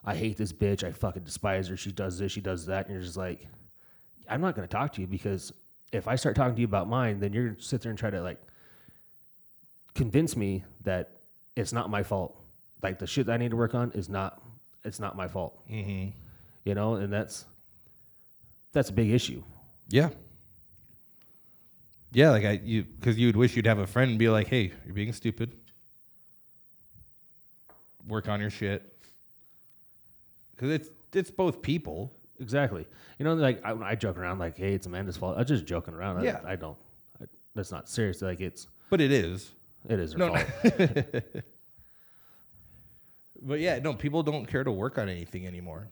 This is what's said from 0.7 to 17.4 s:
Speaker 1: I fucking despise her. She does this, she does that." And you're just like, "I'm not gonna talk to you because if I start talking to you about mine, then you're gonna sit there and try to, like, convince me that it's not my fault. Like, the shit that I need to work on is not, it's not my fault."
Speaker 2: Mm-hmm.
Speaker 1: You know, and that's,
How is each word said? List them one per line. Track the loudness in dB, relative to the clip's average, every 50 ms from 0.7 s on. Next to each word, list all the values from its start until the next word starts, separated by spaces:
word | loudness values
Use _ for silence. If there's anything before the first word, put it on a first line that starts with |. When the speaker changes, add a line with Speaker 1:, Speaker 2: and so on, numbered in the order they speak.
| 2 0
Speaker 1:
I | -2 -8
fucking | -4 -2 -4 -4 -4 -6
despise | -10 -10 -10 -4 -2 0 0 0 -2 -4
her. | -6
She | -8 -8 -8
does | -6 -4 -6 -6 -4 -4
this, | -4 -4
she | -4 -4
does | -4 -4 -4 -4 -4
that." | -4 -4 -4 -4
And | -4 -8
you're | -8 -8
just | -8 -6
like, | -6 -6 -6 -8 -10 -14 -20 -20 -20 -20 -20 _ _ _ _ -20 _ _ _ _ _ -8 -6
"I'm | -4 0
not | 0 0 -2
gonna | -2 -6
talk | -2 -2 0 -2 -2 -2
to | -4
you | -4
because | -4 -4 -2 -2 -2 -2 -2 -4 -10 -18 -20 _ _ _ _ _ _
if | -6 -4 -2 0
I | -2
start | 2 2 2 4
talking | 4 4 4 4
to | 2
you | 2
about | 2 2 0 0 2
mine, | 0 2 2 2 0 0
then | -2 0
you're | 0 0 0 0
gonna | -2 -6
sit | -6 -4 -4 -2
there | -2 -4
and | -4 -2
try | -2 -2
to, | -2 -2
like, | -4 -6 -8 -10 -16 -20 _ _ -20 _ -20 -20 -20 -20 _ -20 _ _ _ _ _ _ _ _ _ _ _ _ -20 _ _ _ _ -10 _
convince | 0 0 4 4 4 4 4 0
me | 0 0 0 0 -2 -6 -10 -20 -6
that | -4 -2 -2 -2 -2 -6 -12 -20 _ _ _ _ _ _ _
it's | -6 -4 -2
not | -2 -4 -2 0
my | -2 -2
fault. | 0 0 -2 -2 -2 -6 -8 -18 -20 -20 -20 _ _ _ _ -6
Like, | -4 -4 -4 -4
the | -6
shit | -4 0 0 0
that | 2 2
I |
need | 0 0 0
to | 2
work | 2 2 2 2
on | 0 0 0
is | -2 -6 -6 -4
not, | -2 -4 -4 -4 -6 -12 -20 -20 -20 -20 _ _ _ _ -12
it's | -12 -8 -6
not | -6 -6 -4
my | -4 -6 -4
fault." | -4 -4 -6 -6 -8 -16 -16 -10
Speaker 2:
Mm-hmm. | -8 -6 -6 -4 -4 -4 -4 -6 -8 -12 -18 -20 -20 -20 -20 -20 _ _ _
Speaker 1:
You | -2 0
know, | 2 2 0 0
and | 0 -2 -2
that's, | -2 -2 -2 -4 -8 -16